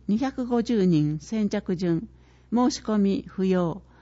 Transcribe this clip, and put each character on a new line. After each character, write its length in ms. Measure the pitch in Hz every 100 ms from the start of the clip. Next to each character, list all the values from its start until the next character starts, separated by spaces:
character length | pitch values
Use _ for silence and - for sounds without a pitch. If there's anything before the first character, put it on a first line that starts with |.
| -
二 100 | 214
百 280 | 269 262 247
五 180 | 240
十 220 | 233 226 185
人、 340 | 156 151 151
先 300 | - 220 202
着 260 | 208 202 180
順。 320 | 180 165 220 - - - _
申 200 | 233 247
し 100 | -
込 160 | - 214
み 280 | 196 190 -
不 180 | - 190
要。 380 | 185 170 185 - -